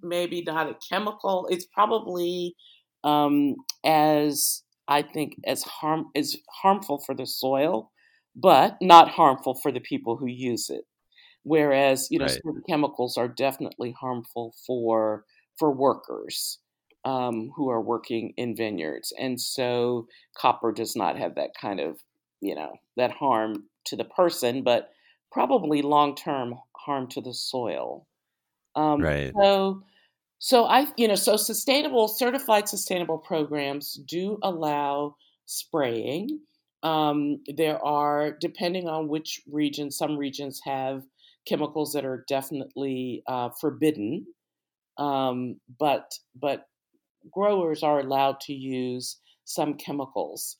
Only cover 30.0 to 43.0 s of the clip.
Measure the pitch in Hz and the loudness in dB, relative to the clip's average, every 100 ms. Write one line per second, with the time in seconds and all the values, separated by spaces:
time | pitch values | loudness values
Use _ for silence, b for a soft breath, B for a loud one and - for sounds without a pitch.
30 | b b _ - - 247 226 240 294 - | b b _ -12 4 4 6 4 4 2
31 | 226 202 - 208 220 214 - 269 294 254 | 2 4 2 2 0 -2 0 0 2 2
32 | 214 - 247 269 262 208 208 196 - 185 | 2 2 0 0 2 2 2 -4 -4 -4
33 | 165 160 - 165 143 147 139 143 143 - | -2 -4 -4 -4 -2 -4 -4 -6 -10 -14
34 | 135 165 196 214 190 170 156 147 143 143 | -8 -6 -4 -2 -4 -2 -2 0 0 -2
35 | 147 - _ _ - - - 160 127 113 | -4 -8 _ _ -12 -12 -4 -2 0 -2
36 | 117 160 233 302 - _ _ _ 160 156 | -4 -6 -6 -8 -12 _ _ _ -2 2
37 | 151 147 147 143 - 143 156 151 143 147 | 2 2 0 -4 -6 -2 0 0 0 0
38 | 147 147 151 147 170 - 175 185 170 160 | 2 0 -2 -4 -8 -4 -4 -4 -4 -4
39 | 156 156 156 - - 147 147 143 143 - | -4 -6 -6 -12 -6 -2 -2 -2 -8 -4
40 | 156 147 139 135 139 - - 135 131 135 | -4 -2 -4 -6 -10 -10 -6 -4 -4 -6
41 | 135 b b b - 165 151 156 147 147 | -10 b b b -4 -2 -2 -4 -4 -4
42 | 135 123 - 135 135 143 135 - 139 127 | -4 -6 -4 -4 -4 -8 -8 -6 -4 -4